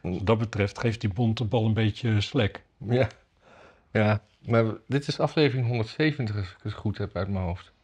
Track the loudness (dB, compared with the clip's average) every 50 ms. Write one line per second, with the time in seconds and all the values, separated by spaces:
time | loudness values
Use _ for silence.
0 | -4 -4 -4 -2 2 2 2 2 2 -4 0 -2 -2 -2 -2 -2 -2 -2 -2 0
1 | -4 -4 0 0 0 0 0 0 -2 0 0 2 2 2 2 2 2 0 0 -2
2 | -2 0 2 0 0 0 0 0 0 0 -2 -8 _ _ _ _ -4 0 2 2
3 | 2 0 -2 _ _ _ _ _ _ -20 -20 -20 -20 -20 -20 _ _ _ 0 2
4 | 4 4 2 0 _ _ _ _ -4 2 4 4 4 2 -2 -6 _ -2 -2 -2
5 | -2 -2 -2 -2 -2 0 2 2 2 2 2 0 0 0 0 -2 -2 -4 -2 0
6 | 0 0 0 -2 -4 -4 -4 -4 -6 -8 -10 -10 -10 -10 -10 -4 -4 -4 -2 -2
7 | -6 -6 -4 -4 -4 -2 -2 -2 -2 -2 -4 -6 -10 -20 _ _